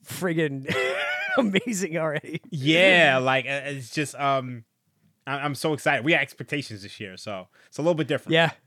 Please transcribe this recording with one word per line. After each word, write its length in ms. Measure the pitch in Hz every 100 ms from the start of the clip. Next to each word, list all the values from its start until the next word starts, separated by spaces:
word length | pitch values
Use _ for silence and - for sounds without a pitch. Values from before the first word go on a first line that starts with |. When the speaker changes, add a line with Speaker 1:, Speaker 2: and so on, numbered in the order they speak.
| -
Speaker 1:
friggin' 680 | - 180 165 156 139 135 - - 539 -
<laughs> 280 | 740 - 740
amazing 600 | 214 190 480 202 180 165
already. 440 | 160 151 - 156 -
Speaker 2:
Yeah, 680 | 160 139 160 190 180 156 131
like, 260 | 131 131 127
uh, 160 | 139 139
it's 260 | 139 120
just, 240 | - 147 131
um, 500 | 143 135 127 123 110 _ _ _ _ _ -
I, 100 | 139
I'm 180 | 147 135
so 180 | 165
excited. 300 | 151 156 139
We 80 | 127
got 100 | 165
expectations 640 | 139 - 139 147 - 104
this 160 | 98 -
year, 180 | 101 92
so 300 | - 98 92 _ _
it's 100 | -
a 40 |
little 140 | 156 165
bit 120 | 143
different. 260 | 143 -
Speaker 1:
Yeah. 180 | 160 165 -